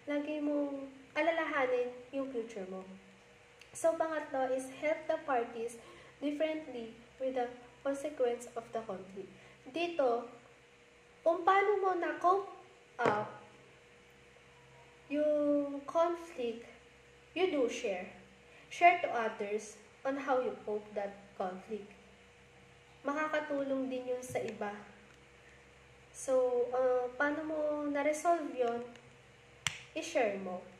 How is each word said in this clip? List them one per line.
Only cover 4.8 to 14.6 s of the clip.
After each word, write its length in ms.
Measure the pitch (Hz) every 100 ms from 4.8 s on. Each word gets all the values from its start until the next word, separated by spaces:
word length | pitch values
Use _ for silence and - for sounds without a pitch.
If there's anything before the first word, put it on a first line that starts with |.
| 302 320 -
the 80 | 320
parties 560 | - 247 233 233 226 - - - - -
differently 720 | 285 294 311 311 294 240 226 - - -
with 160 | 262
the 160 | 262 240 - - -
consequence 720 | 277 277 311 294 240 233 -
of 160 | 233 226 226
the 80 |
conflict. 480 | 220 185 - 196 - - - - -
Dito, 560 | 320 349 339 254 233 - - - - - - - - - -
kung 240 | 330 339 349
paano 320 | 381 403 403
mo 160 | 381 349
na-cope 540 | 320 - 339 392 392 - - - - -
up 400 | 233 208 214 - - - - - - - - - - - - -